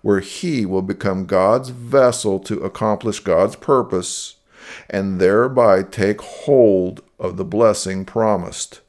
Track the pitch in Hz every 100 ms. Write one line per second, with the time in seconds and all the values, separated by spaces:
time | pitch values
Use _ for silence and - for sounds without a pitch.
0 | 101 101 87 - 180 143 101 95 95 98
1 | 101 95 92 95 95 120 131 123 120 135
2 | 127 113 107 95 - 107 95 - 107 101
3 | 113 101 - 82 98 - - 135 110 95
4 | 90 - - - _ _ - - - 101
5 | 98 92 92 104 123 127 113 95 95 -
6 | 98 107 - - - 139 117 95 90 104
7 | - _ - 90 92 101 113 101 95 95
8 | 95 117 110 101 87 - - -